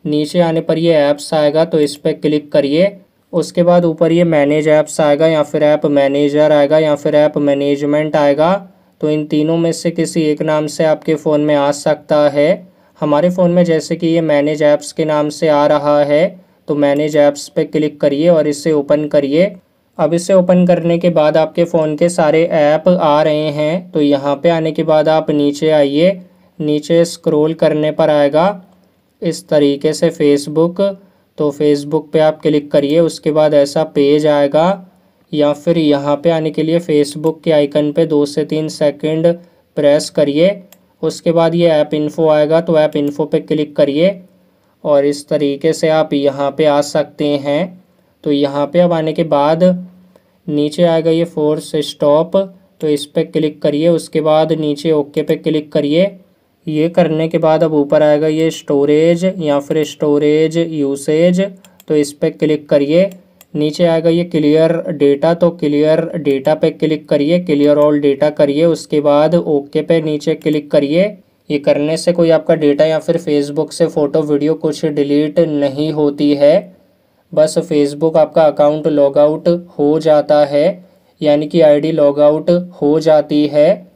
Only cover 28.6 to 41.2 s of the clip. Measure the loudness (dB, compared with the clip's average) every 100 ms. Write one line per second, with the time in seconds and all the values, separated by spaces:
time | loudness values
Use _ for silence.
28.6 | -16 _ _ _ _ _ -6 -6 -2 2
29.6 | 2 0 -2 0 -2 0 2 2 0 -2
30.6 | -2 0 -4 -4 _ _ _ -4 -4 0
31.6 | 0 0 -2 -6 -2 0 0 0 -2 -2
32.6 | 0 -2 2 0 0 -2 -2 0 2 2
33.6 | 0 -2 -4 0 2 2 2 2 2 2
34.6 | 0 -2 -10 _ _ _ _ -2 0 0
35.6 | -2 0 2 0 0 -2 0 0 -4 -4
36.6 | -2 -2 0 0 0 -2 -6 -4 0 0
37.6 | 2 -2 -2 -2 0 0 -2 -4 -4 -4
38.6 | -6 -2 -2 -2 -4 0 0 -2 -10 _
39.6 | _ -2 2 2 0 -2 0 2 0 0
40.6 | -14 _ _ _ -8 -4